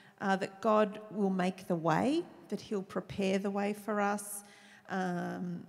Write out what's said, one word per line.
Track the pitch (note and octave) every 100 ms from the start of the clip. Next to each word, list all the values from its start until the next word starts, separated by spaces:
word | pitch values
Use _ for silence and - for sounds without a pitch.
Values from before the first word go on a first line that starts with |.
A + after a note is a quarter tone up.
| - -
uh, | G3+ F#3+
that | G3 -
God | A3+ G#3+ G#3 G3 -
will | G3+ G3
make | F#3+ F3+ F#3 -
the | F3
way, | D#3+ D#3+ A3 D#4+ F4 - -
that | G3+
he'll | - G#3
prepare | F#3+ F#3+ F#3 - F#3+ F#3+
the | G3
way | G3+ G3+
for | G#3 - G#3
us. | G3+ G#3 - - - - - - -
Um, | F#3+ F#3 F3 F3 F3+ F3+ F3